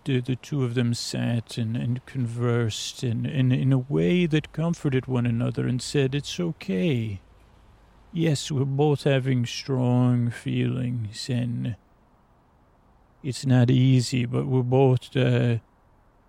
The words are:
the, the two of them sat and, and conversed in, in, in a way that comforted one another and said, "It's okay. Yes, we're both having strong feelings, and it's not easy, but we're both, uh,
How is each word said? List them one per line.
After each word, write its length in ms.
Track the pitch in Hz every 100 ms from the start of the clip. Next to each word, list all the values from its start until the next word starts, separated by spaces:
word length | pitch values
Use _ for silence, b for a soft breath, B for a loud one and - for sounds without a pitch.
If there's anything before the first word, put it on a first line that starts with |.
the, 160 | - 127
the 160 | 123 127
two 280 | - 147
of 100 | 123
them 180 | 120 120
sat 640 | 117 - 127 120 117 - -
and, 180 | 110
and 300 | 120 131 123
conversed 1000 | - 135 120 117 120 120 113 - - -
in, 220 | 127 113
in, 260 | 123 131 127
in 200 | 135 135
a 60 | 135
way 480 | 131 151 170 180 175
that 260 | 156 -
comforted 540 | - 165 170 151 135 131
one 180 | 127
another 420 | 120 117 127 120 127
and 140 | 123
said, 340 | - 147 135
"It's 240 | 143 - -
okay. 840 | 175 156 - 190 180 127 110 98 - - _ - - - _ _ -
Yes, 380 | 170 160 143 -
we're 140 | 143
both 400 | 139 139 151 143
having 420 | 147 135 127 127 120
strong 840 | - - 127 123 123 123 123 120
feelings, 1000 | - 135 127 123 120 123 123 107 - -
and 460 | 123 120 120 127 113 _ _ _ _ _ _ _ _ _ _ _ _ _ _
it's 220 | 151 120
not 260 | 135 127 120
easy, 540 | 131 131 127 117 123
but 220 | 117 123 139
we're 160 | 127
both, 540 | 123 131 135 127 - 135
uh, 400 | 127 123 123 113 - _ _ _ _ _